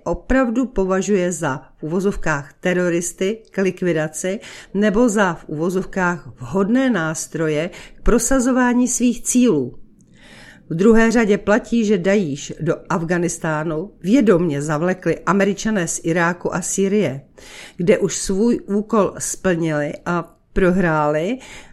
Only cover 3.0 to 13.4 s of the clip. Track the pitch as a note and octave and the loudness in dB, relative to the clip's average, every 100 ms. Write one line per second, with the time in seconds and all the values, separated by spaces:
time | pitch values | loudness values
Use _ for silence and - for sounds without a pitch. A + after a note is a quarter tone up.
3 | F3 - F#3+ A3 - - F#3+ F3+ F3+ D#3+ | -4 -4 -4 -4 -8 -2 -2 -2 -2 0
4 | D#3 - F#3 G3 - - - F#3+ G#3+ G3 | -2 -6 -6 -6 -10 -20 -8 0 2 4
5 | B3 G#3 F#3+ D#3+ - D3+ E3+ F#3 F#3+ F#3+ | 2 4 0 -2 -8 -4 -2 -2 -4 -2
6 | F3 F3 B2+ - A#2+ F3 G3 B3 C4 G3+ | -2 -2 -10 -16 -6 -2 2 2 2 0
7 | D#3+ D#3+ - D#3 D#3+ D3+ F3 - - - | -2 -4 -8 -4 -2 0 -4 -8 -20 -2
8 | - A3+ - C4+ B3 B3+ B3 B3 B3 - | 2 2 2 0 2 2 2 2 0 2
9 | B3 A3+ - B3 B3 D#3 A#2+ - - _ | 0 0 0 2 4 2 -2 -10 -20 _
10 | _ - - - - - - E3 G3+ A3 | _ -20 -20 -20 -20 -20 -8 2 6 6
11 | A3+ A3+ A3 G3+ G3 G#3+ A3 A#3 G#3 G#3 | 6 4 2 0 2 0 2 0 2 2
12 | F3 G3+ E3 C#3 - - D#3+ - - F3 | 2 2 0 -6 -10 -6 -4 -4 -2 -4
13 | E3 F3+ E3+ - | -2 -2 -2 -4